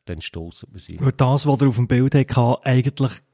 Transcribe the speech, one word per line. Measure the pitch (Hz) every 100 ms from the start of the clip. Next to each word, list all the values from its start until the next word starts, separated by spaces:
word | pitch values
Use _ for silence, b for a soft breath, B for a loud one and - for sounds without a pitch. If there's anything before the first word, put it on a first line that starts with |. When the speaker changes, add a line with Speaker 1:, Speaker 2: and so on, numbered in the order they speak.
| -
Speaker 1:
dann | 82
stossen | - 85 85 - -
wir | 98
sie. | - 85
Speaker 2:
Weil | 135
das, | - 127 143 147
was | 135
er | 139
auf | 117
dem | 120
Bild | 123 131
hatte, | 143 135 - 120 127
eigentlich | - 131 127 - 165 - _